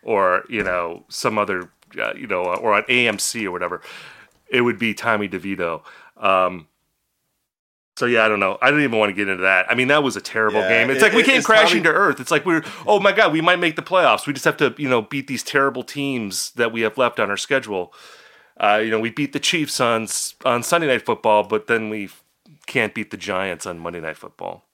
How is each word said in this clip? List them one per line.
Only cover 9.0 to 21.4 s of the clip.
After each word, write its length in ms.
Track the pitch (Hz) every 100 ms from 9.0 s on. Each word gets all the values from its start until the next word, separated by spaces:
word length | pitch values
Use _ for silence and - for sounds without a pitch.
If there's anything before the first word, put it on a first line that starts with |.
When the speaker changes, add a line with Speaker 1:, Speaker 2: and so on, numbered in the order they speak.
| 104
Speaker 1:
get 160 | 95 101
into 140 | 92
that. 280 | 95 95 92
I 40 |
mean, 140 | 120 127
that 140 | 147
was 140 | 139 101
a 40 |
terrible 400 | - 113 107 107
Speaker 2:
Yeah, 80 | 104
Speaker 1:
game. 220 | 113 120
It's 100 | 135
Speaker 2:
it, 60 | 220
Speaker 1:
like 60 |
we 100 | 208
Speaker 2:
it, 40 | 254
Speaker 1:
came 100 | 262
Speaker 2:
it's 80 | -
Speaker 1:
crashing 360 | 220 214 175
Speaker 2:
Tommy 120 | 165
Speaker 1:
to 40 | 156
earth. 220 | 202 -
It's 100 | 127
like 140 | 156 180
we're, 160 | 165 151 - -
"Oh, 120 | 208
my 120 | 196
God, 200 | 190 202
we 80 | 156
might 200 | 165 180
make 160 | 175 156
the 60 |
playoffs. 440 | - 180 156 113 -
We 60 |
just 120 | 135
have 120 | 170 147
to, 160 | 143 113
you 100 | 143
know, 140 | 123
beat 240 | 107 143 135
these 160 | 127
terrible 400 | - 143 139 127
teams 680 | 123 143 139 131 104 92 -
that 200 | - 117
we 100 | 113
have 160 | 110 117
left 200 | 123 -
on 120 | 104
our 60 | 101
schedule." 560 | - 139 110 98 87 - - - - - _ _
Uh, 240 | 104 107
you 80 | 113
know, 100 | 110
we 100 | 117
beat 220 | 117 143
the 80 | 143
Chiefs 400 | - 175 147 -
on 220 | 123 117
s-, 320 | 110 - - -
on 180 | 131 120
Sunday 240 | 117 170 160
Night 140 | 123
Football, 440 | - 113 113 104